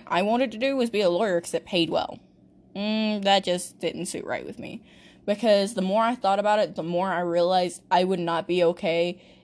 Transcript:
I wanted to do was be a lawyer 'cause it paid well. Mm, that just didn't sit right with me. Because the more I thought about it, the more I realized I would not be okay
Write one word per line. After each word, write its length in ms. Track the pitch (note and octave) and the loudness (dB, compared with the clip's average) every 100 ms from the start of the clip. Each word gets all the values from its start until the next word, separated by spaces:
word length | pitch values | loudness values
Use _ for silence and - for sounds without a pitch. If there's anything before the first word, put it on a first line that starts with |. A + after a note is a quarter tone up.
| - | -2
I 160 | E3+ | 0
wanted 280 | G3+ A#3+ C4 | 2 0 -2
to 40 | A3 | -2
do 180 | C4+ C4+ | -2 0
was 140 | A#3 | 0
be 120 | G#3 | 0
a 100 | F#3 | 2
lawyer 280 | F3 G#3+ F3 | 4 4 2
'cause 140 | - | -2
it 120 | E3 - | -6 -2
paid 260 | F3+ E3 | 0 2
well. 260 | E3 - - - _ - _ - G3 | 0 -4 -8 -20 _ -20 _ -14 -6
Mm, 480 | G#3+ A3 G#3+ G#3 | -2 0 0 0
that 200 | G3 G3 | 2 2
just 340 | F#3+ F3+ - - | 2 -4 -6 -8
didn't 300 | E3 - F#3 | -6 -6 -8
sit 180 | - - | -8 -8
right 200 | - - | -8 -8
with 120 | - | -14
me. 240 | - - - - - - - | -14 -16 -20 -20 -20 -8 -4
Because 480 | G#3 A#3 G3+ G3 G#3+ | 0 4 4 2 -2
the 80 | |
more 200 | F#3+ G#3+ | 0 2
I 120 | A3+ B3 | 0 0
thought 240 | F#3+ G3 | 0 2
about 180 | G#3 G#3+ | 2 2
it, 160 | F#3 | 0
the 80 | - | -4
more 280 | E3 F3 F#3+ | -4 -2 0
I 100 | F3 | -2
realized 640 | F3 E3+ F3 F#3 F3+ - - | 0 2 2 2 0 -4 0
I 120 | F3+ | 0
would 160 | F#3 F#3 | 2 0
not 280 | E3+ E3 E3 | -2 -2 0
be 160 | F3 | 2
okay 560 | E3+ F3 F3+ E3+ F3 F3 - - | 2 2 0 0 -2 -4 -16 -20